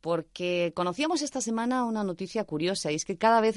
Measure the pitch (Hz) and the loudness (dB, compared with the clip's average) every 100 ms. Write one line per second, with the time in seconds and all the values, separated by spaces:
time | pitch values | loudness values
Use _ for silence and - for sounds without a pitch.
0 | 160 170 160 - 180 175 175 160 180 180 | 0 -2 -2 -6 -2 0 0 0 -2 0
1 | 302 339 294 262 233 226 233 254 240 220 | 0 0 -2 -4 -4 -2 0 0 0 -2
2 | 196 175 190 226 202 156 175 196 160 151 | -4 -4 -4 -4 -4 -2 -2 -2 -2 -4
3 | - 175 220 226 220 | -4 2 4 6 4